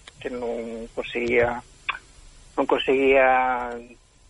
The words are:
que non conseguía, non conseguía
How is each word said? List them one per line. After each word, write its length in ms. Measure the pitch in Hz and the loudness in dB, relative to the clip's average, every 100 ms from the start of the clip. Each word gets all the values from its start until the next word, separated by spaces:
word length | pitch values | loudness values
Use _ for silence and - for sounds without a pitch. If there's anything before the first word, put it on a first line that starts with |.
| - - | -20 -14
que 80 | 135 | -10
non 560 | 123 117 117 117 113 117 | -8 -6 -6 -8 -10 -12
conseguía, 640 | - - 120 120 120 117 120 - - - - - - - - - - | -10 -8 -4 0 2 2 0 -10 -18 -12 -12 -12 -20 -20 -20 -10 -4
non 80 | 135 | 0
conseguía 1040 | - - 135 135 135 131 127 127 123 120 120 120 120 _ _ _ | 0 2 2 4 6 6 4 2 -2 -6 -10 -14 -20 _ _ _